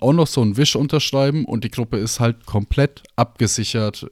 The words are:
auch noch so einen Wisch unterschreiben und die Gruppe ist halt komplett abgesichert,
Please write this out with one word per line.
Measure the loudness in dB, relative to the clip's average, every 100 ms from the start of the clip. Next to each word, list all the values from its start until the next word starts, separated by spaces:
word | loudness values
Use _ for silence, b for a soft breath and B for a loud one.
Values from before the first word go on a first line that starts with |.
auch | 2
noch | 4 2
so | 2
einen | 2 2
Wisch | 0
unterschreiben | 2 0 0 0 0 0 0
und | -2 -4
die | -4
Gruppe | -6 -4 -2
ist | -4 0
halt | 0 0 -4
komplett | -4 -2 0 0 -2 -10
abgesichert, | -4 -4 0 -2 0 -2 -2 -4 -6 -12